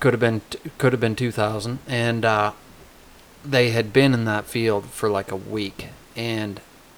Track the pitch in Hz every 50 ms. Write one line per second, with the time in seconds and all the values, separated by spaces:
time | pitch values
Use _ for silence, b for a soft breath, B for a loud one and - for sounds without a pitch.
0 | - 135 120 113 120 117 113 110 - - - - - 160 - - - 131 123 120
1 | 117 113 110 - 123 120 110 - 107 104 110 110 101 117 123 135 - - 135 120
2 | 117 117 117 117 110 113 110 107 104 104 104 - - - - - - - - -
3 | - - - - - - - - - 143 135 127 123 120 113 117 113 107 101 131
4 | 139 139 131 117 113 110 107 107 101 - - 120 113 113 107 101 98 - - -
5 | - 107 104 98 98 - 104 95 98 107 104 110 104 98 95 - - - - -
6 | - - - 113 113 117 113 110 107 104 98 - - - - - - - -